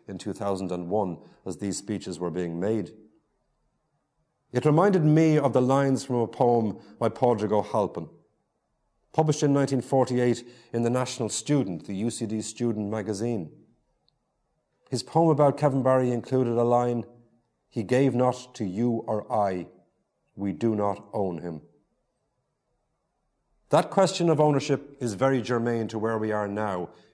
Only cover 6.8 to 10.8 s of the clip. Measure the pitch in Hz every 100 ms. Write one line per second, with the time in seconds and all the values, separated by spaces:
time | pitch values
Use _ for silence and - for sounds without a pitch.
6.8 | - - 117 - 123 104 104 104 101 110
7.8 | 95 87 78 - _ _ _ _ _ _
8.8 | _ _ _ - 156 147 147 139 135 131
9.8 | - 135 123 123 123 113 - - _ 117